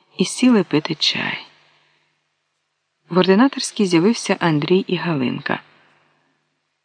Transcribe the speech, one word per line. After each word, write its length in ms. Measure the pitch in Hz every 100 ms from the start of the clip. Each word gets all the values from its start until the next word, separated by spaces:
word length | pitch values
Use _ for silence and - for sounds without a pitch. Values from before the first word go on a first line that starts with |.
| _ -
і 80 | 185
сіли 380 | - 254 226
пити 320 | 175 151 - 156
чай. 500 | - - - - - _ _ _ _ _ _ _ _ _ _ _ _ _ _ _ -
В 80 | 170
ординаторській 680 | 180 196 269 - - - 196
з'явився 520 | 170 190 233 - 190
Андрій 400 | 175 151 151 185
і 160 | - 175
Галинка. 640 | 160 151 123 - - - - _ _ _ _ _ _ _ _ _ _ _